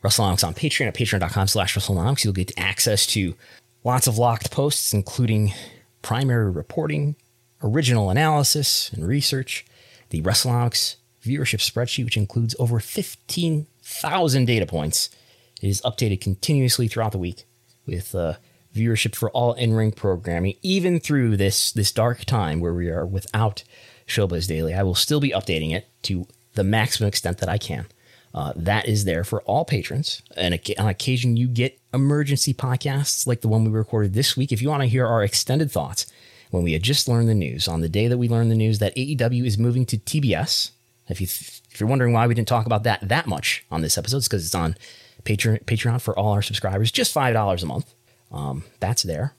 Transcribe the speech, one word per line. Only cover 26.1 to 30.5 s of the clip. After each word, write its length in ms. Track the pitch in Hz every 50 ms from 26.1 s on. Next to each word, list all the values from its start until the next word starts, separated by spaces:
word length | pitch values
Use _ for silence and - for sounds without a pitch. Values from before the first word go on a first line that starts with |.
| 101 90 87 - - _ _ _ _
the 100 | - 98
maximum 440 | 95 104 110 107 110 - - 110 101
extent 320 | 101 - - 87 87 -
that 100 | - 90
I 80 | 85 107
can. 300 | - - 78 67 - - - _ _ _ - - _ _ _
Uh, 180 | - 73 73 65
that 320 | - 82 90 101 110 - 117
is 180 | 107 107 101
there 180 | 95 85 80 90
for 180 | - - 104 -
all 220 | - 101 139 165
patrons. 560 | - - 110 - - - 117 156 - - - - _ -
And 180 | - 92 90